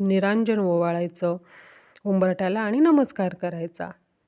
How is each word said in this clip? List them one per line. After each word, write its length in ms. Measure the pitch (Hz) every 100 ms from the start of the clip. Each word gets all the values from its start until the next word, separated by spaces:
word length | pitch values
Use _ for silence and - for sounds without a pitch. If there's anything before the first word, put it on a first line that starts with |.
निरांजन 580 | 196 190 196 214 226 214
ओवाळायचं 800 | 190 170 170 170 175 170 175 175 _ - - - _ -
उंबरठ्याला 560 | 208 190 185 180 185 208
आणि 180 | 214 240
नमस्कार 560 | 320 294 254 - 185
करायचा. 560 | 180 175 170 170 - 170 - _ _